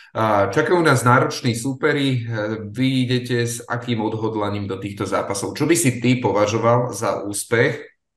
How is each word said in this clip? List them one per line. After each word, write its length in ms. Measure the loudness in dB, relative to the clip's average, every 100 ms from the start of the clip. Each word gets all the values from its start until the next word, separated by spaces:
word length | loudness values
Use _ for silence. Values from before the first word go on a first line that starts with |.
| -12
A 360 | -4 0 2 2
čakajú 320 | 0 2 2
nás 240 | 4 4 4
nároční 480 | 4 4 -2 -2
súperi. 680 | -2 -4 -2 0 0 0 -2
E, 440 | -2 -4 -4 -4 -8
vy 400 | -2 0 0 0
idete 400 | 0 0 -2 -2
s 160 | -4 -6
akým 360 | -8 0 0
odhodlaním 640 | 2 -2 -2 -2 -2 -2 -4
do 120 | -6
týchto 240 | -6 -4 -2
zápasov? 480 | 0 -2 -4 -4
Čo 160 | -2 2
by 60 | 4
si 240 | 2 2
ty 160 | 2 2
považoval 720 | 2 2 2 2 2 2 0
za 320 | -4 -4 -4 -6
úspech, 560 | -8 -2 2 2 -2 -10 _ _